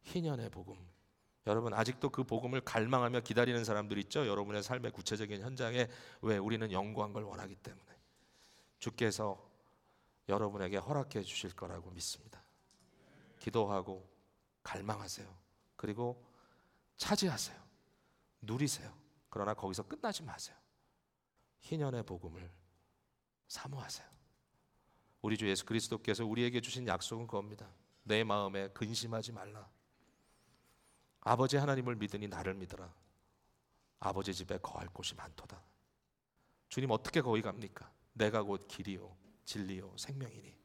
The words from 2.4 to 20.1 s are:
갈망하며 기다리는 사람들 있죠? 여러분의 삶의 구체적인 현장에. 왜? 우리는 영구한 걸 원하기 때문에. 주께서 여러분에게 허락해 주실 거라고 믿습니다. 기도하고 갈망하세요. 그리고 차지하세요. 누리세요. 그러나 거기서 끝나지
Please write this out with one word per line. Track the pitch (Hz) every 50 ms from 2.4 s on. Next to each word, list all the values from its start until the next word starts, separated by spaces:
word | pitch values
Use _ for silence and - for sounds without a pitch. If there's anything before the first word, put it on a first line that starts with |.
| 127 123 131 131 -
갈망하며 | - - 113 110 117 131 127 123 120 123 123
기다리는 | 117 - 110 117 120 120 123 117 117
사람들 | 104 110 104 104 104 107 101
있죠? | 98 - - 156 147
여러분의 | 113 101 101 101 101 107 104 98
삶의 | - 127 127 120 110 -
구체적인 | - 92 - 110 104 110 101 104 98 101
현장에. | 123 131 127 127 113 117 123 120 117 - - - - - - -
왜? | 104 107 101
우리는 | 95 107 113 113 110 107 95
영구한 | 92 101 104 110 107 104 104 101
걸 | - 107
원하기 | 98 101 - 95 95 98
때문에. | - _ - - - - - - - _ _ _ _ _ _ _ _ - - - - - _ _ _
주께서 | - 117 110 - 120 110 101 - 110 104 98 - - - _ _ _ _ _ _ _ _ _ _ _ _ _ _ _ -
여러분에게 | 98 104 107 104 101 104 95 90 98 95
허락해 | 95 - 147 143 131 - - 110 95
주실 | 92 - - - 95 87
거라고 | - 98 87 87 90 95 92
믿습니다. | 90 87 85 - - - - - - - - _ _ _ _ _ _ _ _ _ _ _ - - - - - - - -
기도하고 | - 110 101 117 110 101 101 95 90 98 95 92 90 - _ _ _ _ _ _ _ _ _ _ _
갈망하세요. | - - 110 98 104 107 101 - - - - 101 98 92 92 _ _ _ _ _ _ _
그리고 | - - 101 104 110 120 120 123 123 - - - - - _ _ _ _ _ _ _ _ _ _
차지하세요. | - - - 208 208 - 180 139 110 - - - - - - _ _ _ _ _ _ _ _ _ _ _ _ _ _
누리세요. | - 107 110 123 147 139 - - - - - - - _ _ _ _ _
그러나 | - 107 101 101 107
거기서 | - - 95 92 90 104
끝나지 | - - 302 - 226